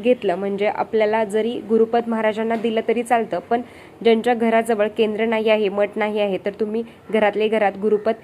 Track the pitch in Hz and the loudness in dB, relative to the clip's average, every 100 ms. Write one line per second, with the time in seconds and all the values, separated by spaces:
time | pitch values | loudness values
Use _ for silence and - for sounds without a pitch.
0 | 220 247 202 175 196 196 208 - 202 220 | 0 0 0 -2 -4 -2 -2 -2 -2 0
1 | 214 220 220 214 226 247 202 226 226 233 | 0 0 0 -2 -2 -4 0 2 4 2
2 | 233 226 214 214 226 226 226 220 226 226 | -2 -2 -2 -2 -2 -2 -2 -2 -2 -2
3 | 233 240 208 175 - 240 240 - - - | 0 -2 0 -6 -2 -4 -4 -16 -20 -2
4 | 214 226 226 233 226 226 226 214 214 214 | 2 4 2 2 2 2 2 0 0 0
5 | 220 208 226 226 220 214 202 202 202 214 | -2 0 -2 0 2 2 2 0 -2 0
6 | 214 214 202 185 208 202 214 220 226 - | -2 0 -2 -2 -4 -4 -4 -4 -6 -14
7 | - 214 208 208 214 220 202 196 214 208 | -4 2 2 2 0 2 0 0 0 0
8 | 220 226 | 0 -4